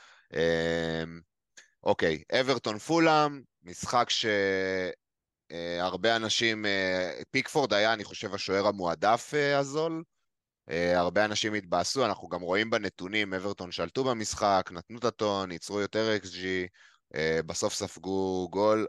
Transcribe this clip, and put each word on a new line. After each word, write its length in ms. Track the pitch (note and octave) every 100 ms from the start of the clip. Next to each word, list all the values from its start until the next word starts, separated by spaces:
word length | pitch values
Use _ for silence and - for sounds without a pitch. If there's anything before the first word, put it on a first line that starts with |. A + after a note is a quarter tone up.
| - - _
אמ, 880 | - E2 E2 E2 E2 E2 D#2+ E2 E2+ E2 _ _ - - _
אוקיי, 380 | - G2+ F2 D#2 D2+ A2+
אברטון 380 | B2+ A#2+ A#2 G#2
פולאם, 640 | - E3 E3 D#3 D3+ C#3+ A#2+ _
משחק 480 | E2+ F2 - B2+ -
ש-, 160 | - A2+ G#2 G2 F#2+ F#2+ F#2+ F#2 - _ _ _ _ -
אה, 340 | E2+ E2+ F2
הרבה 320 | F#2 F2+ A2+ A2+
אנשים, 500 | A2 - A#2 A2 G#2+
אה, 460 | G2 F#2+ F#2 F2+ B1+ D2+
פיקפורד 420 | C3 C3 D#3 B2+
היה, 180 | G2+ G#2+
אני 120 | A2
חושב, 300 | F#2+ D#2 G#2+
השוער 320 | F#2+ - F#2+ G2+
המועדף, 640 | G2+ F2 E2 G2+ G2+ -
אה, 240 | D3+ C#3+ C#3+
הזול. 440 | C#3 D3 D#3+ D#3+ E3+ _ _ _ _ _ -
אה, 280 | D#2+ F2 F2+
הרבה 260 | F2 F2+
אנשים 300 | G#2+ G#2 A2
התבאסו, 500 | G#2 F#2 F2 F2 C3+ A#2
אנחנו 220 | F#2 F#2
גם 120 | F2
רואים 300 | F2 F#2+ A2
בנתונים, 640 | A2+ G2+ - F#2 G#2+ G2+
אברטון 380 | F#2 G2 G2+ F2+
שלטו 320 | E2 E2+ C3
במשחק, 640 | C3+ A#2 G#2+ - G#2 F#2+ -
נתנו 260 | F2 - A#2
את 60 |
הטון, 480 | A#2 - G#2+ G2 F#2+
ייצרו 280 | E2+ - G2+
יותר 360 | G2 G#2+ A2 G#2+
אקס 140 | F#2
ג'י, 360 | F2+ F#2 F#2 F2+ _ - _ _
אה, 260 | - D#2 D#2+ D#2+
בסוף 280 | E2+ G#2+
ספגו 720 | - G2 - F2 F#2+ F#2+ F#2 F2+
גול, 360 | F2+ G#2+ A2